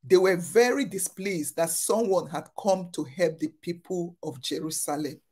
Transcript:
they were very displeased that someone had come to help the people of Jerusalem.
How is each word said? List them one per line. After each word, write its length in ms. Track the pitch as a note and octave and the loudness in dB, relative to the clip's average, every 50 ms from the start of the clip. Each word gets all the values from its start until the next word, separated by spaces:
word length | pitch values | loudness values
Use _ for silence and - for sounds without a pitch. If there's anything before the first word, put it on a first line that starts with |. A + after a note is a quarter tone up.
they 160 | - B2+ F#3 | 4 6 6
were 200 | F3+ F#3 F#3+ F#3 | 6 6 6 2
very 480 | F3 F3 - - A3+ A#3+ B3 C4+ C#4 C4+ | 2 -2 2 4 4 6 6 4 0 -2
displeased 720 | F3 F#3+ F#3+ - - - - F#3+ G3+ F#3+ E3 D3 - - | -2 -4 -6 -6 -6 -6 -6 -6 -4 -2 -2 -4 -4 -2
that 140 | - E3 E3 | -2 -2 0
someone 580 | - - - - G3+ A3 A#3 G3 F#3+ F3 D#3 D3 | 0 -4 0 0 2 2 2 2 2 2 0 -2
had 200 | D#3 C#3+ - - _ | -8 -8 -8 -8 _
come 320 | - - G3 F#3+ F#3 F3+ F3 | -4 0 2 2 2 0 -8
to 120 | - - D3 | -8 -8 -8
help 360 | C3 C3 F#3 F3 D#3+ D#3+ - | -8 -2 0 0 0 0 -2
the 100 | D#3 D#3 | -6 -8
people 640 | - _ - F3 E3+ F3 _ - F#3 F3+ E3+ F3 F3 _ - | -8 _ -8 -8 -8 -8 _ -6 -4 -4 -4 -6 -8 _ -10
of 160 | D#3+ C#3+ C3 | -10 -10 -8
Jerusalem. 800 | - - D3+ D#3 E3 D#3+ D#3 - - - D3 D3 D#3 C3+ - - _ _ | -6 -6 -4 -4 -4 -4 -4 -4 -4 -4 -4 -4 -4 -6 -8 -12 _ _